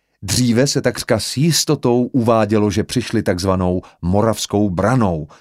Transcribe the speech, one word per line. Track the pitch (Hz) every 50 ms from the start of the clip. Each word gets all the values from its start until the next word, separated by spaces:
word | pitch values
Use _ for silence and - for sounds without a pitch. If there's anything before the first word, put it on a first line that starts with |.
| _ _ _ - -
Dříve | 95 - 123 127 120 110 113 139
se | 143 - 139
takřka | 110 123 117 - - - 123 104
s | - - -
jistotou | 131 147 170 151 - - - 151 143 - 127 120 123 123
uvádělo, | - - 131 113 117 117 110 110 104 110 107 104 104
že | 92 107 92
přišli | - - 127 117 - - 110 98
takzvanou | 113 92 90 95 98 95 92 92 90 92 92 - - _ -
Moravskou | - 87 92 104 107 110 104 - - - - 104 104 104
branou, | 87 80 95 107 127 127 110 95 85 78 73 - - -